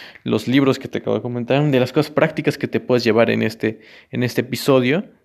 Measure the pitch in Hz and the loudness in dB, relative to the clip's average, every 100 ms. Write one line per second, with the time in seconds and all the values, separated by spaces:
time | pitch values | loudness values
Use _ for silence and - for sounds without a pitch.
0 | - - 123 113 110 131 135 123 - 120 | -20 -12 -2 -2 2 2 2 0 -4 -8
1 | - 110 123 120 117 135 151 131 123 - | -4 -4 -4 -6 -2 0 2 2 2 0
2 | 147 - 156 - 147 - 123 110 - 123 | -2 0 0 0 -4 -2 -4 -4 0 0
3 | 117 110 117 110 113 113 110 110 - - | 2 2 2 2 -2 -2 -4 -4 -14 -20
4 | - 123 123 - 127 127 - 131 123 160 | -10 -4 -4 -2 -4 -4 2 2 4 0
5 | - _ | -4 _